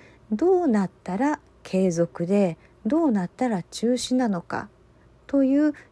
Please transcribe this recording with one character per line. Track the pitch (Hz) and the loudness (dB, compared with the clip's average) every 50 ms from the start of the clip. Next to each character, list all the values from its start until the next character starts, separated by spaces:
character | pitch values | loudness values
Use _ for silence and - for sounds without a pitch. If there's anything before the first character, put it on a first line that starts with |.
| - - - - _ - | -20 -20 -20 -20 _ -8
ど | 214 214 330 359 381 359 | -4 0 2 2 2 2
う | 349 | 2
な | 285 214 208 190 | 2 2 0 0
っ | - - _ - | -2 -6 _ -10
た | - 180 214 | -6 -4 -2
ら | 269 294 302 - _ _ _ _ | -2 -2 -2 -4 _ _ _ _
継 | - - - 185 190 185 | -10 -4 -2 0 0 2
続 | 165 165 170 170 - - 170 | 2 0 -2 -2 -2 -6 -2
で、 | 175 202 208 196 175 160 - - _ _ _ - | 0 2 2 2 0 -2 -6 -14 _ _ _ -4
ど | 220 277 330 339 | -2 0 2 2
う | 285 | 2
な | 220 196 180 | 2 0 -2
っ | - - | -4 -4
た | - 254 247 | -4 -2 -2
ら | 220 175 - | -2 -4 -6
中 | - - - 214 233 | -8 -8 -4 -2 -2
止 | 254 240 - - 254 | -2 -2 -2 -2 -2
な | 254 254 220 | 0 0 -2
の | 190 170 | -2 -4
か | - - - 214 208 - _ _ _ _ _ _ _ - _ _ _ | -6 -8 -8 -10 -10 -12 _ _ _ _ _ _ _ -20 _ _ _
と | - - 277 269 | -2 0 2 2
い | 262 277 285 302 302 | 4 2 2 2 0
う | 285 - - - | -2 -4 -12 -20